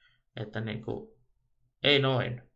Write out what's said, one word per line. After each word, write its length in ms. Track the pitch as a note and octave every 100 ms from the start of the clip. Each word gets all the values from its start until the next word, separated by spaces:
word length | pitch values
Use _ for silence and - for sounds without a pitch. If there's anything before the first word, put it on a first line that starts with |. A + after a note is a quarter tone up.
| _ _ _ -
että 260 | G#2+ A2+
niinku, 560 | A2+ A2 - G#2+ - _ _ _ _ _ _ _
ei 160 | C3+ C#3
noin. 420 | C3+ B2+ F#2 A#2+ -